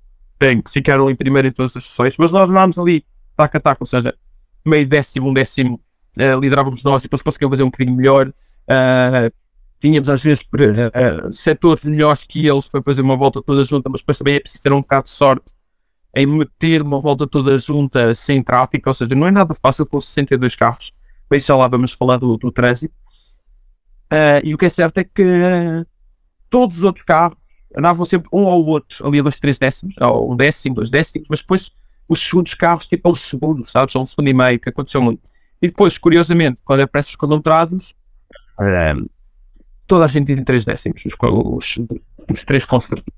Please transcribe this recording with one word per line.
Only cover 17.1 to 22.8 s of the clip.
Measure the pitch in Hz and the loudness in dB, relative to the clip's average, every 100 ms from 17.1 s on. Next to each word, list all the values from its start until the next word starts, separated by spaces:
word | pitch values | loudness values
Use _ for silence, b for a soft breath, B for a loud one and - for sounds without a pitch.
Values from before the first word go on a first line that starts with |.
| 139 143 | -2 -2
toda | 147 135 135 | 0 2 0
junta | - 147 139 131 117 | 0 -2 0 0 0
sem | 113 - 139 | 0 0 0
tráfego, | 120 123 131 135 135 | 2 0 0 -2 -4
ou | |
seja, | 127 123 135 | -2 -2 0
não | 165 | 2
é | |
nada | 196 175 156 | 2 2 0
fácil | - - 151 | 0 0 -2
com | 147 | -4
sessenta | - - 139 131 | -4 -4 -2 0
e | |
dois | 123 | 0
carros, | - 117 120 - - - - - | -2 -2 -4 -10 -20 -20 -20 -2
bem, | 139 | -2
já | - 135 | 2 2
lá | 127 | 2
vamos | 123 123 | 2 -2
falar | - - 123 | -2 0 0
do, | 123 113 | 0 -2
do | 120 | -2
trânsito. | - 120 123 | 0 0 0